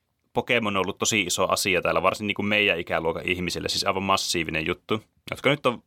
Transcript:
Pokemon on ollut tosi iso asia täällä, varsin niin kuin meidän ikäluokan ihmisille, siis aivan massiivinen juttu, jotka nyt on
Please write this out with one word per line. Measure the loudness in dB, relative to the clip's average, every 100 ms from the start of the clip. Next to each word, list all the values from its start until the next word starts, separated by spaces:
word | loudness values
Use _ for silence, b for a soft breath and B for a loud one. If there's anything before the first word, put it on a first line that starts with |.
| _ _ _
Pokemon | -6 0 2 2 0
on |
ollut | 0 0
tosi | 0 2
iso | 0 0 2
asia | 2 2 2
täällä, | 2 2
varsin | 2 0 -2
niin |
kuin | -2 0
meidän | 2 2 0
ikäluokan | 0 -2 0 -2 -2
ihmisille, | -2 -2 -4 -4
siis | -2
aivan | 0 -2
massiivinen | 0 0 0 -2 -2 -2 -2
juttu, | -4 -2 -4 -4 _ -12
jotka | -4 0
nyt | 2 0
on | -2